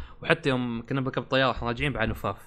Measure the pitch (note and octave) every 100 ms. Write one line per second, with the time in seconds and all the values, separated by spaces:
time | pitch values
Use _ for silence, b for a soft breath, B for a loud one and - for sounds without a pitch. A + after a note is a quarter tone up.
0 | b b - E3 C#3+ B2+ B2 A2+ - C#3
1 | C3 C3 A#2+ C3 C3 - A#2+ A#2+ C#3+ A2+
2 | A2 G#2 G#2 -